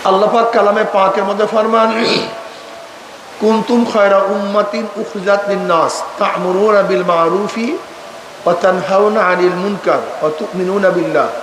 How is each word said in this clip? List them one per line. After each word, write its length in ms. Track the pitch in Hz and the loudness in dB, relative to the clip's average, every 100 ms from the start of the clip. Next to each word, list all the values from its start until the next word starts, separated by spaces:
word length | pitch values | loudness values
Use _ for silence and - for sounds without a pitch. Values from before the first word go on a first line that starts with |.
আল্লাহ 260 | - 190 214 | 2 2 4
পাক 160 | 233 226 | 2 2
কালামে 320 | 226 202 208 214 | 2 2 2 0
পাকের 320 | 202 190 202 | 2 2 2
মধ্যে 220 | 196 202 208 | -2 0 0
ফরমান, 580 | 220 220 226 226 220 - - - - - - - - - - - - - - | 2 2 2 2 2 0 0 -2 -10 -14 -16 -18 -18 -18 -18 -20 -20 -20 -2
কুনতুম 440 | 208 226 196 240 240 | 2 2 2 2 2
খায়রা 260 | 220 202 196 | 2 4 4
উম্মাতিন 680 | 196 202 202 208 208 226 214 208 | 2 -2 0 0 -2 -4 -6 -8
উখরিজাত 520 | 214 208 185 202 202 | -8 -4 0 0 0
লিন-নাস 540 | 196 180 165 135 - - - | -2 0 2 2 -2 -10 -4
তা'মুরুনা 640 | 202 170 180 185 214 208 | -2 -2 -2 2 4 4
বিল 220 | 190 190 | 2 0
মা'রুফি 720 | 175 170 165 185 208 226 233 339 - - - - - - 165 | 2 2 2 0 -2 -4 -4 -6 -10 -18 -18 -18 -18 -4 -2
ওয়া 100 | 175 | 2
তানহাউনা 580 | 190 185 185 190 214 214 | 2 0 0 2 2 2
আনিল 320 | 180 180 180 | 2 2 2
মুনকার 460 | 175 196 202 175 139 - - | 0 -4 -2 -2 -2 -2 -4
ওয়া 80 | 156 156 | -4 -4
তু'মিনুনা 520 | 226 180 180 202 185 | -6 -4 -2 2 2
বিল্লাহ। 360 | 175 160 151 117 - | 2 0 0 0 -4